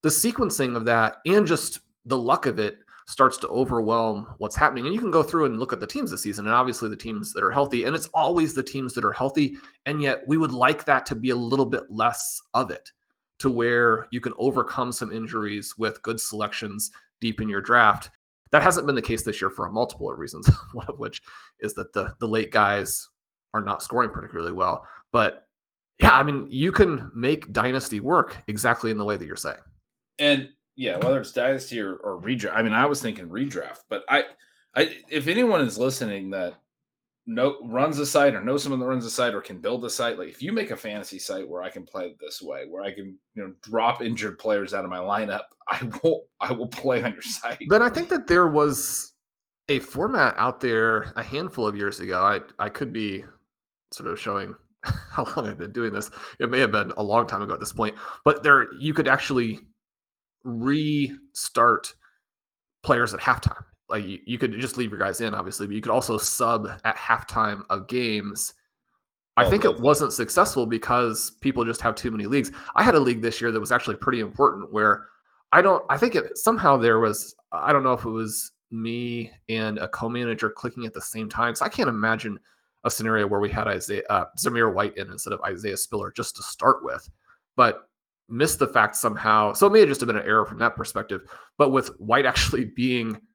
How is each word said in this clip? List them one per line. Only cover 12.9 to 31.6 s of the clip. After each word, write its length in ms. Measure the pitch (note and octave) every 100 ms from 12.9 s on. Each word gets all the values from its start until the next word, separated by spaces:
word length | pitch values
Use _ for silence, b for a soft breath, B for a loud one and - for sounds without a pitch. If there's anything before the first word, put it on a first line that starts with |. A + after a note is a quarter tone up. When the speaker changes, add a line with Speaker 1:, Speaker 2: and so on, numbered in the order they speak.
| _ _ _ _ _
Speaker 1:
to 100 | C#3
where 580 | A#2 A#2 A#2+ A#2+ A2 A2+
you 80 | A#2+
can 140 | A#2+ -
overcome 540 | C3 B2+ B2 - B2
some 200 | A#2 A2+
injuries 640 | A2+ A2+ A2+ G#2 G#2 G2+ -
with 240 | A2 -
good 180 | - A2+
selections 720 | - G#2+ G#2 - G#2+ G2+ - b b _
deep 180 | A2+ G#2+
in 80 | G#2+
your 140 | G2+
draft. 480 | G2 A#2+ A2+ G2 - _ _ _ _
That 120 | D3+
hasn't 220 | E3 E3+ C#3+
been 100 | C3
the 60 |
case 220 | A2 A2
this 180 | A2 -
year 80 | F#2+
for 180 | - F2
a 40 |
multiple 400 | G#2+ A#2+ - -
of 80 | -
reasons, 300 | C#2+ D#2+ - -
<laughs> 120 | -
one 140 | A#2 -
of 120 | -
which 220 | - - B B B _
is 140 | G#2 -
that 180 | F#2+
the, 200 | G#2 F#2+ -
the 80 | A#2
late 240 | A2 G#2
guys 560 | A2+ G2+ G2+ F2+ - - _ _ _ _
are 80 | A2
not 220 | G2 G2+
scoring 260 | - A#2 A#2
particularly 440 | - - E2 E2+
well. 320 | F2 F2+ E2 B B B
But 360 | A#2+ G#2 - _ _ _ _ _ _
yeah, 120 | -
I 120 | C3
mean, 240 | C#3+ C#3 C#3
you 220 | B2+ E3
can 380 | F#3+ F#3+ C#3+ - A2+
make 360 | B2 D3+ -
dynasty 460 | G#2 A#2+ C3 B2+ G#2+
work 380 | B2+ E3+ - - -
exactly 440 | G#2+ A#2 A#2 A2+
in 60 | G#2+
the 80 | G#2
way 120 | G2+
that 80 | D#2+
you're 100 | -
saying. 220 | D2+ - _ _ _ _ _ -
Speaker 2:
And 300 | D3 C#3 C3 _ _ -
yeah, 220 | B2 F2+
whether 220 | B2 C3+
it's 120 | A2
dynasty 480 | - B2 C3+